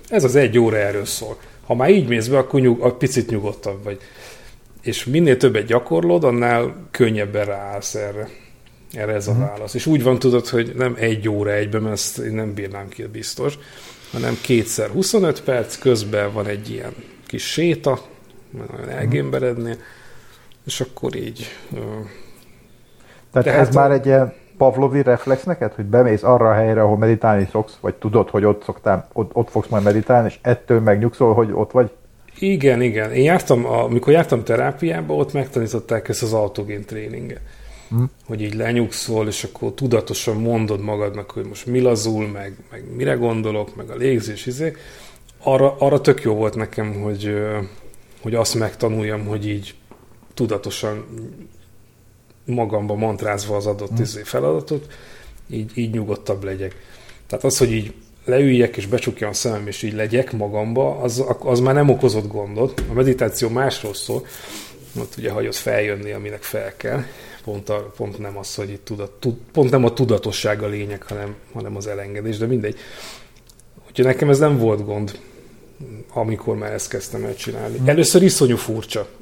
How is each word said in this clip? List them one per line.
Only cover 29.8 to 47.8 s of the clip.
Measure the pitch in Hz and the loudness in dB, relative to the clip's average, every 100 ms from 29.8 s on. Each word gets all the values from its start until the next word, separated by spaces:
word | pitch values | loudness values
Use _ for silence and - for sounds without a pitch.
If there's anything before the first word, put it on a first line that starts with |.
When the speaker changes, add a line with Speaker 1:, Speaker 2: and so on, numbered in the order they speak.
Speaker 2:
meditálni, | 104 107 104 120 110 | 4 4 4 4 4
és | - | -2
ettől | 123 117 - 117 | 0 0 2 4
megnyugszol, | 110 104 117 - 120 | 4 4 2 4 4
hogy | 110 107 | 4 2
ott | 101 107 | 0 2
vagy? | 127 113 - - - - - | 4 2 0 -20 -20 -20 -4
Speaker 1:
Igen, | 196 185 139 120 | 0 4 4 4
igen. | 123 107 107 | 2 0 0
Én | 127 | 2
jártam, | 147 180 - 123 120 | 4 4 4 2 2
a-, | 117 | 0
amikor | 120 120 139 | 2 2 4
jártam | 160 165 120 | 4 4 0
terápiába, | 107 117 135 139 165 165 156 | 0 0 0 -2 -4 -4 -2
ott | 147 147 | -2 -2
megtanították | 143 131 127 110 117 - 113 - | -2 -2 -2 -2 -4 -2 -4 -2
ezt | 110 | -4
az | 113 | -2
autogén | 110 104 - 104 101 | 0 0 -4 -8 -8
tréninget. | 101 110 107 120 - - - - - - - | -10 -12 -10 -12 -12 -14 -16 -18 -20 -18 -4
Speaker 2:
Mhm. | 113 127 - - | 0 -2 -4 -10
Speaker 1:
Hogy | 107 | -6
így | 104 | -6
lenyugszol, | 110 113 120 110 - - 110 107 | -4 0 2 0 -2 -4 -2 -2
és | 101 | -4
akkor | 104 - 113 | -10 -8 -8
tudatosan | - 131 113 - - - 107 | -4 0 0 0 -4 -4 -2
mondod | 113 117 107 101 | 0 0 0 -2
magadnak, | 104 104 104 104 98 | -4 -4 -4 -6 -10
hogy | - 104 | -10 -10
most | 104 123 | -10 -2
mi | 127 | 2
lazul, | 123 110 110 107 107 | 4 2 0 -2 -4
meg, | 101 98 95 - | -8 -12 -16 -20
meg | 113 131 123 | -18 -12 -6
mire | 139 | -2
gondolok, | 127 120 113 110 107 104 - | 0 0 0 -2 -4 -6 -10
meg | 101 | -12
a | 120 | -2
légzés, | 131 120 104 104 127 | 0 0 -2 -8 -8
izé. | 123 160 143 - - - - - - | -4 -6 -6 -16 -20 -20 -20 -20 -6
Arra, | - 135 139 139 | 2 4 4 4
arra | 139 143 | 2 4
tök | - - | 4 2
jó | 117 | 2
volt | 107 110 | 0 0
nekem, | 107 107 - 107 101 | -2 -6 -6 -6 -4
hogy, | 104 101 104 | -6 -4 -4
ö, | 104 104 107 95 - | -4 -4 -4 -8 -12